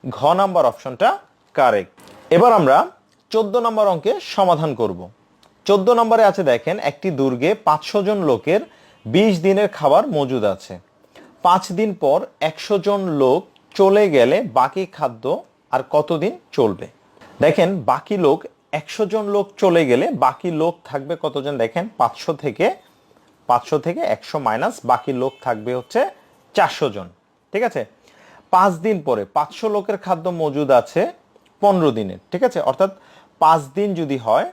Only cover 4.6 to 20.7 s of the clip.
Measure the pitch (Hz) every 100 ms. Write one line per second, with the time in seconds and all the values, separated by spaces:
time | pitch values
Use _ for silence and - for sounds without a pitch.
4.6 | 160 120 107 90 90 _ _ _ _ _
5.6 | - 202 190 233 226 226 208 196 151 120
6.6 | - 202 143 - 190 139 135 123 151 208
7.6 | - 151 - 208 196 208 160 113 143 196
8.6 | 330 _ _ _ 107 147 214 175 185 196
9.6 | 208 - 147 160 277 160 135 127 104 92
10.6 | - 90 _ _ _ - - _ - 185
11.6 | - 180 214 180 143 160 - _ 156 -
12.6 | - 202 190 202 185 147 131 156 - _
13.6 | _ - 190 202 202 139 120 180 214 127
14.6 | 131 190 185 - 139 113 123 190 - _
15.6 | _ 131 131 147 147 165 180 - _ -
16.6 | 113 92 - _ _ _ - - 147 180
17.6 | 175 190 110 131 - 208 156 156 - _
18.6 | _ 151 - - 202 220 202 202 202 -
19.6 | 190 170 143 120 208 226 131 123 180 156
20.6 | 165